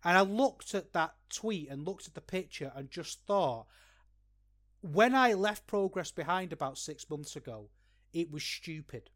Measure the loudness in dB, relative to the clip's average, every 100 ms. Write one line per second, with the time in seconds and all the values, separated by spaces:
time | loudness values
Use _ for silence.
0 | 6 6 6 4 2 0 -6 -6 -2 0
1 | 0 -2 _ -8 -4 -4 -4 -8 -6 -8
2 | -10 -16 -6 -6 -6 -8 -10 -8 -10 -10
3 | -10 -12 -2 2 2 0 -8 -20 -20 _
4 | _ _ _ _ _ _ _ _ -2 6
5 | 6 8 6 6 2 -2 -2 0 0 -2
6 | -6 -6 -2 -2 -2 -4 -6 -6 -10 -10
7 | -10 -10 -8 -12 -12 -14 -14 _ _ _
8 | _ -4 -4 -4 -8 -8 -10 -12 -10 -14
9 | -14